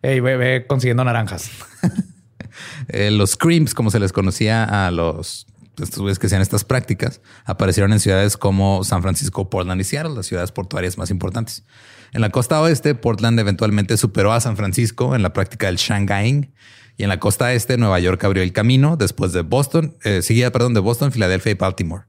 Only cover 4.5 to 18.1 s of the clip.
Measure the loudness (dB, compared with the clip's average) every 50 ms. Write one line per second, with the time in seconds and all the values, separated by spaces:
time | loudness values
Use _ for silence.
4.5 | 2 0 0 0 0 0 0 0 0 0 -2 -2 -2 -4 -8 -12 -12 -14 -18 _
5.5 | _ _ -20 _ _ -12 -10 -10 -8 -4 -2 -2 -2 0 0 0 2 2 0 0
6.5 | 0 -4 -2 0 -2 -2 0 -4 -4 -4 -4 -6 -6 -10 _ -20 -20 -14 _ -8
7.5 | -4 0 0 0 2 2 2 4 4 2 2 2 2 4 2 2 0 0 0 0
8.5 | 2 2 2 2 2 0 0 -2 -2 -2 0 -2 -2 -2 -4 -4 -4 -4 -6 -4
9.5 | -4 -4 -2 -2 -2 -4 -2 -4 -4 -4 -4 -6 -6 -8 -8 -6 -4 -4 -4 -4
10.5 | -6 -8 -10 -6 -6 -4 -4 -4 -6 -6 -6 -6 -6 -4 -4 -4 -4 -4 -6 -6
11.5 | -10 -16 _ _ _ -20 -20 -20 -20 -20 -20 _ -2 0 0 2 2 0 0 2
12.5 | 2 2 4 4 2 2 2 0 0 2 0 -2 0 2 2 2 2 4 2 2
13.5 | 0 2 2 2 2 2 2 2 2 0 0 0 2 2 2 4 4 2 0 0
14.5 | -2 -2 -2 -2 0 0 0 -2 0 -2 -2 0 2 2 0 0 0 0 -2 -2
15.5 | -4 -4 -2 -2 -2 -2 -2 -2 0 0 0 0 0 0 2 2 2 2 0 -4
16.5 | _ _ -20 -20 -20 -20 -20 -20 _ -4 -2 -2 -2 0 0 -2 0 2 0 2
17.5 | 2 0 0 0 0 2 4 4 4 2 2 2